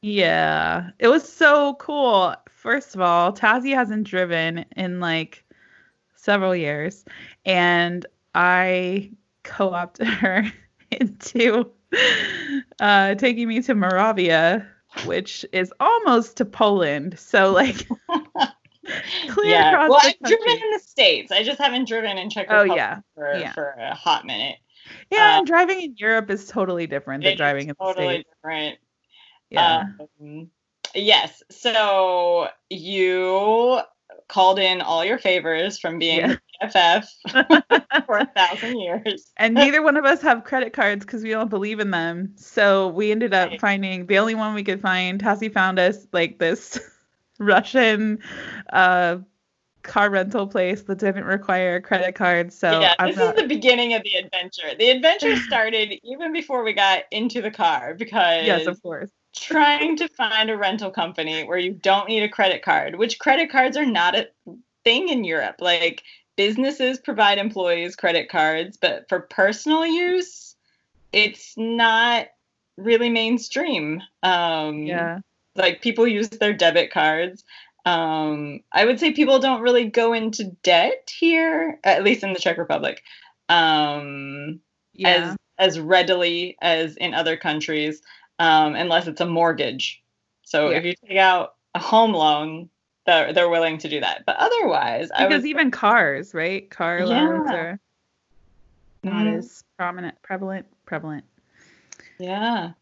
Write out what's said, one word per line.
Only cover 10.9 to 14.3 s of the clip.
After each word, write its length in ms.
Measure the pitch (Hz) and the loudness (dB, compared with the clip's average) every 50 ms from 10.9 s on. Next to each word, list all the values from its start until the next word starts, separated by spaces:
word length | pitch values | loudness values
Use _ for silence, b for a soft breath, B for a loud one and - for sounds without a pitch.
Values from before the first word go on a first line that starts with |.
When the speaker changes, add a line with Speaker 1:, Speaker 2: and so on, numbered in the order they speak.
Speaker 1:
into, 800 | - - 262 202 - - - - - 240 226 240 214 233 240 233 _ _ _ _ B 466 B B B B B B B B B 285 277 277 254 B - - | -4 -2 -2 -4 -4 -8 -18 -8 -2 2 2 4 4 2 0 -2 _ _ _ _ B 0 B B B B B B B B B -6 -6 -8 -8 B -8 -2
uh, 340 | - 202 202 196 196 196 196 | 2 4 4 4 4 2 0
taking 320 | 196 233 254 240 220 240 | 0 0 0 0 0 -2
me 160 | 226 226 226 247 | -2 -2 -4 0
to 120 | - 262 | 0 0
Moravia, 880 | 208 190 185 185 185 202 220 220 196 180 170 | 0 2 2 2 2 2 2 2 0 2 2